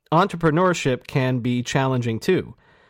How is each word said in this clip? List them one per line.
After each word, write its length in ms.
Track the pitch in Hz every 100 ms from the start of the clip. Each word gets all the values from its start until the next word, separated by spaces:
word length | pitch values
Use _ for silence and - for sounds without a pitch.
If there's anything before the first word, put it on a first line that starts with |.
| _
entrepreneurship 920 | 160 196 165 165 151 185 170 139 123 -
can 320 | 135 127 127
be 240 | 120 123
challenging 560 | 120 147 135 127 120 110
too. 340 | - 170 58 - _ _